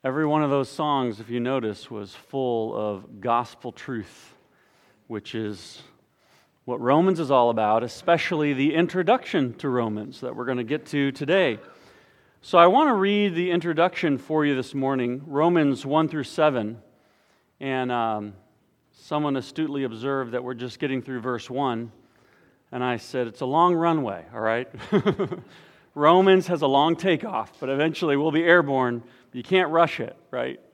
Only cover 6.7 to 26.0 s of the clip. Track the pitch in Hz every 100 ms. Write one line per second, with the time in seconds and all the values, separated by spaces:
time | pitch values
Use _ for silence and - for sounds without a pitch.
6.7 | 123 123 147 185 170 143 135 120 113 107
7.7 | 113 120 - - 165 - 160 147 131 143
8.7 | 160 170 185 175 247 - 175 127 113 -
9.7 | 123 113 107 107 - 127 123 123 127 113
10.7 | 151 - 147 139 131 143 190 160 110 -
11.7 | - - _ _ _ _ _ - 180 170
12.7 | 233 302 214 196 208 202 170 180 175 170
13.7 | 160 180 - 165 135 - 156 147 131 127
14.7 | 139 135 131 120 127 151 143 165 175 143
15.7 | 127 139 151 160 156 131 - 151 131 107
16.7 | 113 _ _ _ _ _ _ _ _ 139
17.7 | 131 127 120 113 107 104 95 _ _ _
18.7 | _ _ _ - 151 147 135 131 - 156
19.7 | 143 131 110 131 139 120 123 123 120 123
20.7 | - 143 131 123 127 117 120 - 127 139
21.7 | 117 117 - _ _ _ _ _ _ _
22.7 | 127 127 120 - 131 117 - 127 151 180
23.7 | 170 170 160 120 98 82 117 110 113 127
24.7 | 113 - 202 202 - 175 180 - - -
25.7 | _ _ -